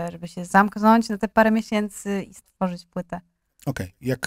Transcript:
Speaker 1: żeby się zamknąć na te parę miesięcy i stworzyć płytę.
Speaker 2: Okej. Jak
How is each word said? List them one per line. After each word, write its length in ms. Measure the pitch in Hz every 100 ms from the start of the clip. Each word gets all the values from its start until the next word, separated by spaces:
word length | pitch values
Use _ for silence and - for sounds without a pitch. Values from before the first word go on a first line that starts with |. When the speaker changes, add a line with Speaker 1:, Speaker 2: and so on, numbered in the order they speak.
| 170
Speaker 1:
żeby 160 | 170 170
się 160 | -
zamknąć 640 | 175 196 208 208 214 233 226
na 100 | 202
te 100 | 220
parę 220 | - 220
miesięcy 720 | 220 - 214 208 - 202 196
i 120 | 175
stworzyć 520 | - _ - 185 175 -
płytę. 340 | 180 175 180 - _ _ _ -
Speaker 2:
Okej. 280 | - 95 -
Jak 200 | 127 127